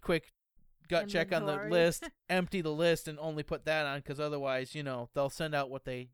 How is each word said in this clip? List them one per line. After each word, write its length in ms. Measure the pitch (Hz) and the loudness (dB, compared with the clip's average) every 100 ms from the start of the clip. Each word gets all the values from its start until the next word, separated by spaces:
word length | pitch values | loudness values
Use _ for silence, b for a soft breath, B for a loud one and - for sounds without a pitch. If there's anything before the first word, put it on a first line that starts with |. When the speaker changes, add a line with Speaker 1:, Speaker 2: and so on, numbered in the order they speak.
Speaker 1:
quick 320 | - 165 - _ _ _ - _ - | 0 0 0 _ _ _ -20 _ 0
gut 200 | 170 202 | 0 2
check 220 | 185 175 | 0 2
on 140 | 170 151 | 0 0
the 60 | |
Speaker 2:
Inventory. 180 | 147 160 | -2 2
Speaker 1:
list, 380 | 175 170 160 339 - | 6 6 4 -6 -8
Speaker 2:
<laughs> 120 | - | -2
Speaker 1:
empty 320 | 185 180 196 | 0 0 0
the 100 | 160 | 0
list, 360 | 151 170 165 160 | 2 4 2 -2
and 100 | 151 | -8
only 220 | 160 151 | -6 -4
put 240 | 147 156 156 | -4 -4 0
that 220 | 156 143 | 0 0
on, 120 | 143 | -4
'cause 160 | 143 143 | -6 -4
otherwise, 560 | 151 143 135 131 131 151 | -2 -2 0 -2 -4 -6
you 80 | |
know, 260 | 143 123 120 143 | -6 -6 -4 -2
they'll 160 | 139 | 0
send 240 | - 160 147 | -2 -2 0
out 160 | 135 | -2
what 120 | 135 | -6
they 260 | - 127 123 | -6 -8 -10